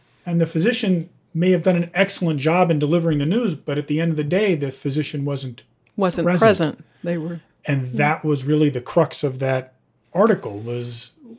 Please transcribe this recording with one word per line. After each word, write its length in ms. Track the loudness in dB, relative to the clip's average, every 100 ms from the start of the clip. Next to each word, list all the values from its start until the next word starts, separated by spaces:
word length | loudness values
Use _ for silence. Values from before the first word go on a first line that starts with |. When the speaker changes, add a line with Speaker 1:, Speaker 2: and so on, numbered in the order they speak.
| _ _
Speaker 1:
And 160 | -4 0
the 60 | 0
physician 640 | 2 0 2 0 0 -4 _ _
may 160 | 0 2
have 120 | 2
done 140 | 2 0
an 140 | 0
excellent 460 | 0 0 0 0 0
job 300 | 0 2 2
in 80 | 2
delivering 400 | 2 2 2 0
the 80 | 2
news, 280 | 0 0
but 240 | -2 -4 -4
at 80 | -2
the 140 | 0
end 100 | 0
of 60 | 0
the 80 |
day, 300 | 0 0 2
the 160 | 0 -2
physician 540 | -6 -4 -2 -2 -4
wasn't 380 | -4 -4 -6 -12 -20 _ -14 -2
Speaker 2:
Wasn't 280 | -2 0 0
Speaker 1:
present. 200 | 4 4
Speaker 2:
present. 380 | 4 0 -4 -14 _
They 140 | -6 -6
were 220 | -6 -10 -14 _ -4
Speaker 1:
And 220 | -2 -2
that 320 | -2 0 0
was 200 | 0 -2
really 260 | 0 2 2
the 100 | 0
crux 420 | -2 0 2 0
of 160 | -4 -2
that 340 | -2 -2 -4 _ _ _ _
article, 440 | 2 4 2 -2 -10
was 540 | -8 -8 -8 -10 -12 -16 -20